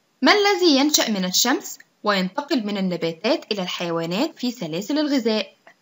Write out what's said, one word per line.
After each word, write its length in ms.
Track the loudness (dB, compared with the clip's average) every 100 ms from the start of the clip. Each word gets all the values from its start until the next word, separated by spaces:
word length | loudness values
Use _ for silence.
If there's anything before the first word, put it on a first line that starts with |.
| _ _
ما 100 | 4
الذي 440 | 4 4 4 4 4
ينشأ 340 | 4 2 0
من 140 | -2 0
الشمس 520 | 0 2 0 -4 -14 -18 _
وينتقل 600 | -2 0 0 -4 -2 -2 -2
من 120 | -2
النباتات 760 | -2 -2 -4 -2 -2 -2 -2
إلى 100 | -6
الحيوانات 800 | -6 -6 -4 -2 -2 -2 -4 -4
في 120 | -6
سلاسل 480 | -6 -6 -6 -2 -2
الغذاء؟ 560 | 0 0 0 0 -4 -10 -20 _